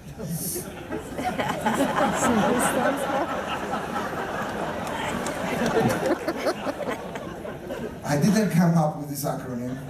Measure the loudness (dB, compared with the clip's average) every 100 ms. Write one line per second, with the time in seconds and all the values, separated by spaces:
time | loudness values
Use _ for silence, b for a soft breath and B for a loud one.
0 | -14 -10 -6 -4 -4 -6 -8 -10 -8 -8
1 | -8 -4 -4 -2 -2 -2 0 2 2 2
2 | 2 2 2 4 4 4 4 4 2 2
3 | 0 0 0 -2 -2 -4 -2 -4 -2 -4
4 | -4 -4 -4 -4 -4 -4 -4 -4 -4 -4
5 | -2 -2 -2 -4 -2 0 2 4 2 2
6 | 2 0 0 -2 -2 -2 -4 -4 -4 -6
7 | -6 -8 -8 -10 -10 -10 -8 -8 -8 -8
8 | 0 4 6 6 6 6 6 6 4 2
9 | -6 -4 -2 -2 -4 -4 -4 -6